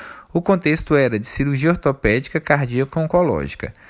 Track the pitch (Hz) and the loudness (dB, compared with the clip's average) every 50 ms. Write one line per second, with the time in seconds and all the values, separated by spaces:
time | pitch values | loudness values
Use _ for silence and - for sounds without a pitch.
0 | - - - - - - - 170 175 - 196 175 - 147 156 160 - - 156 143 | -18 -18 -20 -20 -10 -6 -4 -2 2 2 2 2 2 0 0 0 0 2 2 4
1 | 135 120 113 104 110 - - - 139 143 139 131 143 165 175 - - 143 135 - | 4 2 2 -2 -4 -4 -4 -2 -2 0 0 0 2 2 2 2 0 -2 -2 0
2 | - 107 107 127 135 - - 156 - - 147 143 139 120 120 123 135 135 - 165 | 0 0 2 0 0 -2 -6 -4 0 0 0 2 0 0 0 -2 -2 -2 -2 -4
3 | 160 156 - 175 180 147 98 76 71 71 - - - - - _ - - | -2 0 2 2 2 2 0 -2 -4 -6 -8 -10 -10 -12 -12 _ -20 -20